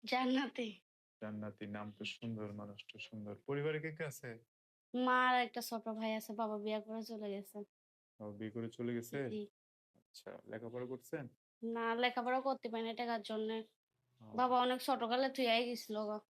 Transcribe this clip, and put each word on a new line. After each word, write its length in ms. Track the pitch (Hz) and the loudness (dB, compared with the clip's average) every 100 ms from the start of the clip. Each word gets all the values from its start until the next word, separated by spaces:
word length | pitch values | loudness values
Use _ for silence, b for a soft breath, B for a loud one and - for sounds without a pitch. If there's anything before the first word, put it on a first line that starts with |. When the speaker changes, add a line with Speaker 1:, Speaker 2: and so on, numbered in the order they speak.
Speaker 1:
জান্নাতি। 640 | 226 254 254 262 269 - 233 190 _ _ _ _ | 2 2 6 4 4 0 -4 -4 _ _ _ _
Speaker 2:
জান্নাতি, 440 | 107 107 107 104 107 | -6 -4 -6 -6 -6
নাম 200 | 104 104 104 | -6 -6 -8
তো 60 | 107 - | -8 -6
সুন্দর, 320 | 117 113 104 104 | -4 -4 -4 -6
মানুষটা 360 | 104 101 - - - | -10 -12 -16 -14 -12
সুন্দর। 260 | 110 104 101 - | -8 -8 -8 -4
পরিবারে 320 | 143 147 156 | 0 0 0
কে 80 | 156 156 | -4 -4
কে 60 | 160 | -6
আছে? 180 | - 127 113 _ _ _ _ _ | -6 -10 -10 _ _ _ _ _
Speaker 1:
মা 240 | 247 254 254 254 | 0 4 6 6
আর 60 | 254 240 | 6 2
একটা 160 | 240 233 | -2 -4
ছোট 160 | 226 220 220 | -4 -4 -2
ভাই 140 | 220 220 | 0 -2
আছে, 120 | 220 208 | -4 -2
বাবা 140 | 220 214 | 0 0
বিয়ে 160 | 208 214 214 | 0 -2 -2
করে 160 | 220 220 | -8 -6
চলে 160 | 226 208 | -6 -4
গেছে। 240 | 202 202 208 208 _ _ _ _ _ | -6 -6 -10 -12 _ _ _ _ _
Speaker 2:
ও, 40 | 107 101 | -10 -6
বিয়ে 140 | 110 113 | -6 -4
করে 120 | 113 - | -6 -2
চলে 160 | 120 120 | -2 0
গেছে? 220 | 117 - 135 | -2 -2 -2
Speaker 1:
জি। 100 | 214 208 _ _ _ _ _ _ - | -2 -6 _ _ _ _ _ _ -16
Speaker 2:
আচ্ছা, 140 | - - - | -14 -14 -10
লেখাপড়া 360 | 110 117 123 123 | -8 -6 -6 -4
করছেন? 380 | 127 - 160 123 _ _ _ | -6 -6 -6 -6 _ _ _
Speaker 1:
না, 240 | 226 233 233 233 | -4 0 0 4
লেখাপড়া 360 | 247 240 233 254 269 | 2 2 2 2 2
করতে 200 | 262 233 | 0 -2
পারি 140 | 226 226 | -2 -2
না 60 | 233 | -2
টাকার 220 | 240 233 208 | 0 -2 -2
জন্যে। 280 | 220 220 226 220 _ _ _ _ _ | -2 0 -2 -4 _ _ _ _ _
Speaker 2:
ও। 40 | 220 220 | -8 2
Speaker 1:
বাবা 160 | 254 247 247 | 6 6 6
অনেক 140 | 254 - | 2 2
ছোটকালে 400 | 254 226 247 269 269 | 2 4 4 2 4
থুয়াই 260 | 247 226 240 | 4 6 4
গেছিল 280 | 240 - 214 214 | -2 -4 -4 -2
গো। 80 | 214 - | -4 -6